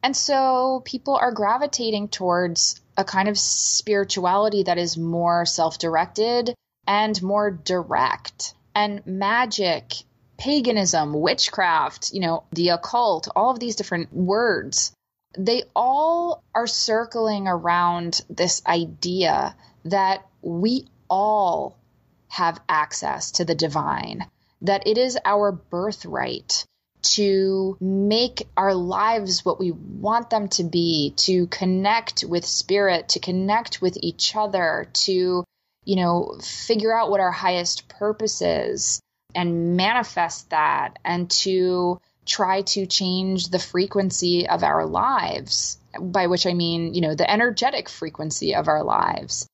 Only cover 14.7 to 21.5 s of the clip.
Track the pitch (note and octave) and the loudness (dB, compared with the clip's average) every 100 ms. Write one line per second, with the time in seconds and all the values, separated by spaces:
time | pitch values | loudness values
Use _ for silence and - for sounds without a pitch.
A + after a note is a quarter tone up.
14.7 | - - _ _ _ _ - G3 B3 - | -2 -2 _ _ _ _ -4 0 0 -2
15.7 | - B3 C4+ D#4+ E4+ F4 E4 _ - A#3 | 0 2 2 2 0 -2 -6 _ -4 -2
16.7 | - - A3 A3+ A#3+ A3 G#3 F#3+ F3 F3 | -2 0 0 0 -2 0 0 -2 -2 2
17.7 | F3 F3 F3 E3+ E3 - - F3+ - - | 2 2 0 -2 -4 -6 -2 -2 0 0
18.7 | E3+ E3 D#3+ F3 F3+ E3+ D3 C3+ - - | 0 0 -6 -4 0 2 2 -2 -6 -20
19.7 | _ E3 G3 F#3+ F#3+ - _ - E3+ G#3 | _ -2 0 2 0 -4 _ -6 -2 0
20.7 | B3+ - _ _ F#3 G#3 G#3+ F#3+ | 0 -6 _ _ 2 4 4 2